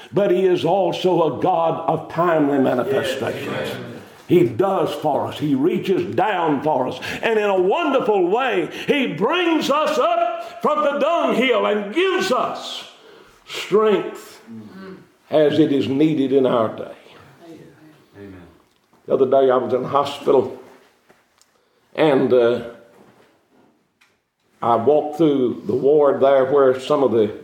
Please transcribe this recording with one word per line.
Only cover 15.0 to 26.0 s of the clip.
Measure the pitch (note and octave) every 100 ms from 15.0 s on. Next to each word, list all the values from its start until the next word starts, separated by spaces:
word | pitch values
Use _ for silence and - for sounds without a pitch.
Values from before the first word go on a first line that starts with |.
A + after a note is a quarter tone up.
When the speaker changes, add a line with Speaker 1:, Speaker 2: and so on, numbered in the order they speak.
| - _ _
Speaker 1:
as | D3 D3 D#3
it | C#3+
is | C#3 A2+
needed | C3+ D#3+ C#3 C3+
in | C#3
our | B2+ B2 G#2+ -
day. | - - - - - - E4+ D#3 - - D#3 D3+ _ G2+
Speaker 2:
Amen. | G2+ F#2 E2+ _ _ _ _ _ -
Speaker 1:
The |
other | C3 B2+
day | C3+ C3+
I | B2
was | A#2
in | B2+
the | C3
hospital, | C#3 C#3+ - - C#3 G#2+ - - - _ _ _ _ _ _ _ _ _ _ _
and, | - D#3 C3+ C3
uh, | B2 A#2 A#2+ - - - _ - _ _ _ _ _ _ _ _ _ _ _ _ _ _ _
I | A#2 A#2
walked | A2+ D3+ D3+ -
through | D#3+ C#3 B2 - -
the |
ward | B2 C3 D3+